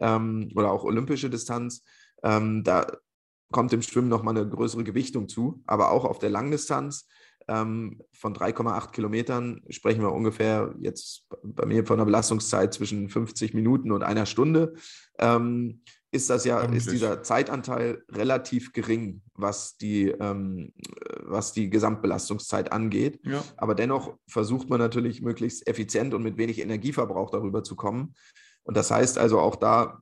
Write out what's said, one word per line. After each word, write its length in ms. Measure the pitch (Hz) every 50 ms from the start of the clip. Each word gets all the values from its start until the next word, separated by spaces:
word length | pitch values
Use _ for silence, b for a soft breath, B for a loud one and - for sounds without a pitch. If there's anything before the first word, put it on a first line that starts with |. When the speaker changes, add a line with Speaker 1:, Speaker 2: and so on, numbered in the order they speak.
Speaker 1:
ähm, 500 | - 117 113 110 113 113 110 110 107 110 -
oder 160 | 104 104 101 98
auch 100 | 101 95
olympische 460 | - 110 113 135 139 151 123 135 135
Distanz, 540 | 120 117 - - 123 120 120 120 120 - b b b b b b b b -
ähm, 400 | 110 107 107 110 110 110 110 -
da 220 | - 90 87 - - - - _ _ _ _ _ _ _ _ _ _ -
kommt 180 | 123 120 123
dem 120 | 117 117 113
Schwimmen 260 | - - 123 123 123
nochmal 280 | 117 110 110 110 113
eine 120 | 110 104 107
größere 340 | 104 - 117 117 117 117 113
Gewichtung 460 | 107 98 120 - - - 123 101 -
zu. 340 | - 113 117 139 - - - -
Aber 240 | 107 104 98 - -
auch 120 | 113 -
auf 140 | - - -
der 120 | - 101
Langdistanz, 760 | 101 101 123 143 151 147 - - 139 135 139 143 143 - - b b b b b b b -
ähm, 560 | - 110 110 110 110 110 113 113 107 - 113 - _ _
von 220 | _ - 110 101
drei 160 | - 85 101
Komma 260 | 113 - 117 117 98
acht 160 | 107 - - -
Kilometern 720 | - 107 107 107 113 120 - 127 123 120 123 117 - - -
sprechen 340 | - - - 110 113 110 107
wir 80 | 98
ungefähr 640 | 71 76 113 110 107 - 110 110 110 107 104 - - -
jetzt 480 | - - - - - - - - - _ - - -
bei 200 | 104 - - -
mir 220 | 107 107 113 107
von 80 | - 120
einer 120 | 110 110
Belastungszeit 680 | 107 104 113 110 - 113 110 - - - 98 95 104 -
zwischen 340 | - 107 101 104 104 101 98
fünfzig 460 | - 117 117 113 - - 113 110 -
Minuten 380 | 110 110 117 131 131 131 110 104
und 100 | 101 -
einer 240 | - 104 107 107
Stunde, 480 | - - 110 131 156 160 160 165 160 165 B B B B B B B B -
ähm, 640 | - 117 117 117 117 120 120 120 120 117 117 - b b b b b _
ist 180 | - 131 - -
das 160 | 127 117 120
ja, 140 | 123 120 220
ist 40 | 156
Speaker 2:
Ordentlich. 220 | 117 117 120 117
Speaker 1:
dieser 360 | 120 120 123 110 110 98 - -
Zeitanteil 800 | - 117 120 147 143 147 131 120 131 127 120 120 120 113 - - -
relativ 600 | - 101 110 127 131 127 127 - - 120 - - -
gering, 500 | 120 107 110 113 117 113 101 90 98 - - _
was 420 | - 101 101 101 - - - -
die, 320 | _ 107 104 104 104 98 95
ähm, 640 | - - 104 101 98 98 98 95 95 90 78 - - - - - - - - - - - -
was 300 | - 92 107 110 - -
die 180 | 113 107 95
Gesamtbelastungszeit 1000 | 101 107 107 110 110 107 - 98 92 98 - - 104 104 - - - 98 95 - -
angeht. 480 | 110 113 110 98 101 - 143 147 - -
Speaker 2:
Ja. 220 | 135 135 143 - - -
Speaker 1:
Aber 200 | - - 110 107
dennoch 420 | 95 113 127 135 135 135 - - - _
versucht 420 | - - 117 107 104 123 131 131 -
man 120 | 123 120
natürlich, 420 | 117 113 113 123 123 120 117 - 113
möglichst 460 | 117 117 - 113 120 - - - -
effizient 460 | 113 113 110 - - 110 117 139 117
und 100 | 104 113
mit 120 | 110 95
wenig 240 | 104 113 113 113 107
Energieverbrauch 680 | - 101 113 104 98 147 143 147 120 101 95 92 98 -
darüber 320 | - 104 110 98 98 110 98
zu 140 | - -
kommen. 400 | - - 101 107 123 143 165 b b b b b b b b b b _
Und 120 | - 104
das 140 | 107 - -
heißt 280 | 113 110 127 123 - -
also 200 | - 113 110 98
auch 160 | 78 104 -
da, 460 | - - 110 113 117 117 - - -